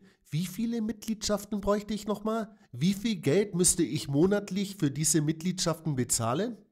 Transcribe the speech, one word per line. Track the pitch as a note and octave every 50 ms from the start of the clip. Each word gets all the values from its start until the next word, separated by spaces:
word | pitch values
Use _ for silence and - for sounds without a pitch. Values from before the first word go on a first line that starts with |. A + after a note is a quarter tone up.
| - - _ _ _ -
wie | D3 D#3 F#3
viele | F#3 - - A3+ A#3 A#3 A#3
Mitgliedschaften | G#3+ A3 A3+ - - - G#3+ G#3+ - - G#3 G3+ G#3 - G#3+ G3+
bräuchte | G3 G3 G#3 G#3+ G#3 -
ich | A3 G3+ G#3
nochmal? | G#3+ G3+ G3+ G3+ A3 A3 A3+ G#3 A3 - _ - _
Wie | - A#2+ D3+ F#3+ G3+
viel | G3 - A#3 G#3+
Geld | D#3+ - C#3 D3 G3 A3 G#3+ -
müsste | F3 F3+ E3+ - -
ich | E3 D#3 D#3+ - - C#3
monatlich | C#3 C#3+ F3 G3 G#3 G3+ G3+ - F#3 G3+ G3 F#3 -
für | - D3+ C#3
diese | C#3 D3 D#3 - - D#3+
Mitgliedschaften | D3 D3+ D#3+ D#3 E3 F3+ F3+ - - E3+ D#3 D#3+ - D#3+ C#3+
bezahlen? | B2+ A#2+ A2+ - - A2+ A2+ B2+ E3 G#3 B3 G#3+ - - _